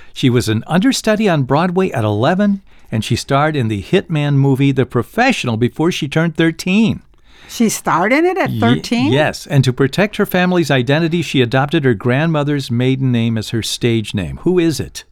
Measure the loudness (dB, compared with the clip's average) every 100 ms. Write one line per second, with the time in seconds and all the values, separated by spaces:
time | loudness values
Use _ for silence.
0 | -18 -2 2 2 2 -2 0 0 2 0
1 | 0 0 2 0 0 0 0 0 -2 -2
2 | -2 0 0 2 0 0 -6 -20 -8 -6
3 | -2 -4 -2 0 0 0 -2 -4 0 -2
4 | 0 -2 0 2 4 4 2 2 0 -2
5 | -4 0 0 0 -2 0 -2 0 -2 -2
6 | -2 -2 0 0 0 0 0 2 2 0
7 | -10 _ _ -20 -10 -2 -2 -2 -2 0
8 | 2 2 2 0 -2 0 0 0 -2 -2
9 | 2 2 0 -4 -2 2 2 2 0 0
10 | -2 0 -2 0 0 0 2 0 0 0
11 | 0 -2 0 0 2 2 0 0 0 0
12 | 0 0 0 0 0 -2 -2 0 0 0
13 | 0 0 0 -2 -4 -4 -4 -2 0 0
14 | -2 -4 -6 -4 -2 2 0 0 -6 -12
15 | -18